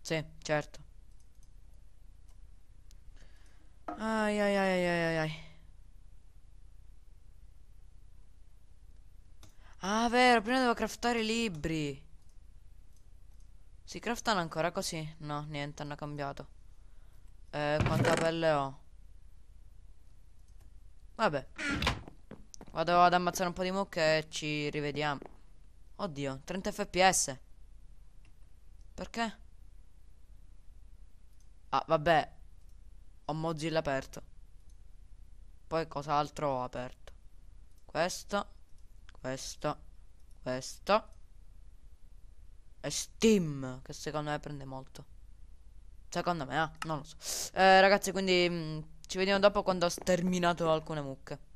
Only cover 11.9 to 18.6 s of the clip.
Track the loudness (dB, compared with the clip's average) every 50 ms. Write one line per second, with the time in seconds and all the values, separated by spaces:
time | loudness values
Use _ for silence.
11.9 | -2 -6 -10 -18 -18 -18 -18 -16 -18 -18 -18 -18 -20 -18 -18 -18 -18 -18 -18 -16
12.9 | -18 -18 -18 -18 -18 -18 -18 -16 -16 -16 -16 -16 -16 -16 -16 -16 -18 -16 -14 -12
13.9 | -10 -6 -2 -2 -2 0 2 2 4 4 2 0 0 0 0 2 0 0 -4 -2
14.9 | -4 -4 -4 -6 -8 -8 -6 -4 -4 -4 -4 -4 -4 -4 -4 -6 -6 -8 -8 -8
15.9 | -8 -8 -8 -8 -6 -4 -4 -6 -6 -8 -10 -14 -14 -18 -18 -18 -18 -16 -16 -16
16.9 | -16 -16 -16 -16 -18 -16 -16 -16 -16 -16 -16 -8 -4 -2 0 2 2 4 4 4
17.9 | 4 4 6 6 6 6 4 2 2 4 4 4 4 4